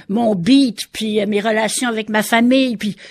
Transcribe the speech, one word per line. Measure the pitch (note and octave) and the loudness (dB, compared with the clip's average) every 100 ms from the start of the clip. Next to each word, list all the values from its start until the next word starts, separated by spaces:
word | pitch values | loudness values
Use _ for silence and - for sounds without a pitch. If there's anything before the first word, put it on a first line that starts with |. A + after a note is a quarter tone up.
| - | -6
mon | G3 A#3 | -2 0
beat, | G3+ E3+ C4+ C4+ - - | 0 4 4 4 -2 -12
puis, | - A3 G#3+ | -8 -4 -2
euh, | G3+ | 0
mes | G3+ | 0
relations | G#3 G#3+ G#3+ - B3 | 0 0 -2 -2 -4
avec | A3 A3 | -4 -2
ma | G#3+ | -2
famille, | G#3 A3+ A#3+ C4 C4 G#3+ | 0 2 4 4 2 -2
puis | G#3 - - | -6 -8 -12